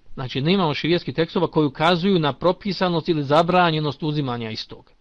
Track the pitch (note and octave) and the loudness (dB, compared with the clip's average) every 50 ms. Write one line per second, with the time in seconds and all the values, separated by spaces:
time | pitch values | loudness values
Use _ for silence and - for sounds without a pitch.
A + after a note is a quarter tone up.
0 | _ - - C#3 C3+ B2 - C3+ C3+ D#3+ F#3+ G3+ F3+ D3+ C#3 - - D3+ F3 E3+ | _ -16 -12 -10 -10 -8 -6 -2 0 0 2 2 2 0 -2 -2 0 0 0 0
1 | - - B2 D#3+ E3 - - G3+ E3 - - D#3+ D3+ C#3 - - D#3 E3+ F#3 E3 | -2 -4 -2 -2 -2 0 0 -2 -2 0 2 2 0 0 0 0 2 2 2 2
2 | E3+ G3+ G3 E3+ D#3 C#3+ C3 - - F3 F#3 - - G#3 F3 - G3 F3+ E3+ D#3+ | 2 2 2 2 2 0 -2 0 0 0 0 0 -2 -6 -4 -2 0 0 0 0
3 | - - E3 D3+ C#3+ C3 D3 D#3+ F3 E3+ F3+ F3+ F3 E3+ D#3 D#3 D3+ D3 C#3 - | 0 0 0 0 0 2 4 4 4 4 4 4 4 4 2 0 -2 -4 -4 -4
4 | E3+ D3+ D3+ D3+ C#3+ B2 A#2+ A#2+ A#2 A2 G#2+ - - - - - - _ _ _ | -4 -4 -2 -2 -2 -4 -4 -6 -6 -8 -8 -10 -12 -14 -16 -20 -20 _ _ _